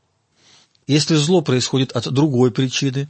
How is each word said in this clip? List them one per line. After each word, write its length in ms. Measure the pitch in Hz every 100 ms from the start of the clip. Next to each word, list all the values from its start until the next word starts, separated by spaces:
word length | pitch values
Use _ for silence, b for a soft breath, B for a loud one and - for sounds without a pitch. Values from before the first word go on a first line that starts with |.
| _ _ _ b b b b b -
Если 280 | 147 147
зло 260 | 156 147 185
происходит 520 | 143 127 - 135 127
от 200 | 120 135
другой 380 | 123 156 123 127
причины, 580 | 123 131 - 139 135 143